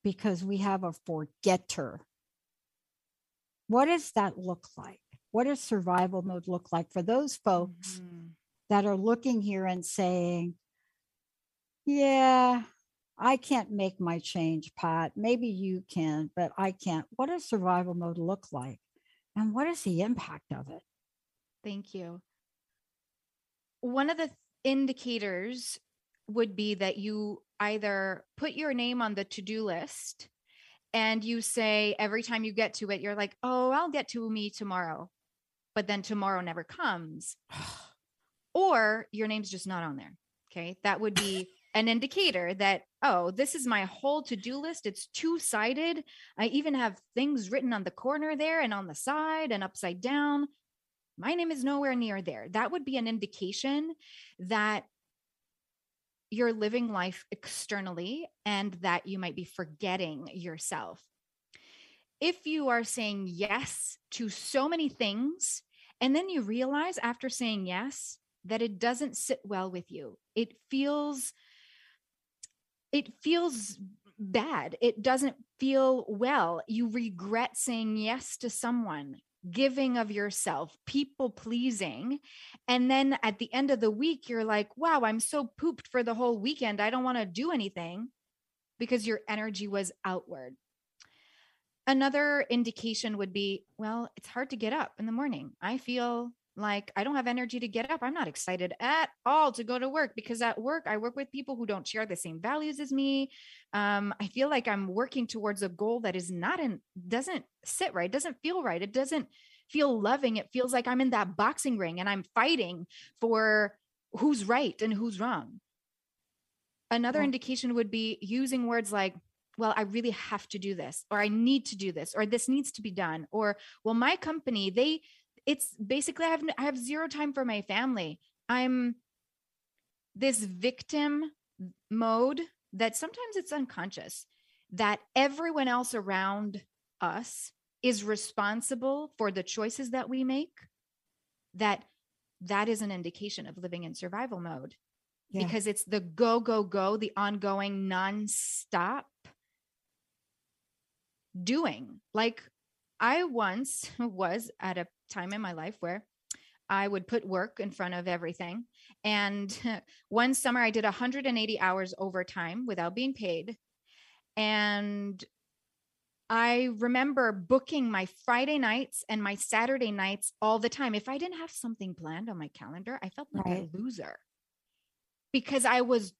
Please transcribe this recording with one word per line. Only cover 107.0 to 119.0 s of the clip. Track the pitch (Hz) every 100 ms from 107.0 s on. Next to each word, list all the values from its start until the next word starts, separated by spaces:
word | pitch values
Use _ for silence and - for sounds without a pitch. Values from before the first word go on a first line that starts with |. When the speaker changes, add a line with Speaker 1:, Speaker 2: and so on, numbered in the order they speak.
| 175
Speaker 2:
doesn't | 226 320 330 - _
sit | - - 359
right, | 185 180
doesn't | 269 330 254
feel | 311 359
right. | 254 170
It | 202
doesn't | 240 269 311 - _ - - _
feel | 294 285 233
loving. | 202 262 254 220
It | -
feels | 254 254
like | 254 240
I'm | 254
in | 262
that | 233 190 180
boxing | 220 - 277 226
ring | 170 175
and | 196
I'm | 196 -
fighting | - 262 320 180 175 180 - - _
for | 226 220 220 214 208 - _ _ _ -
who's | 294 262
right | 196 240 254 -
and | 220
who's | 202 233 185
wrong. | 233 190 117 - - _ _ _ _ _ _ _ _ _ _ _ -
Another | 233 240 294
Speaker 1:
Yeah. |
Speaker 2:
indication | 285 254 254 262 247 240
would | 220
be | 226 220 -
using | 196 240 269 254 240
words | 233 202
like, | 202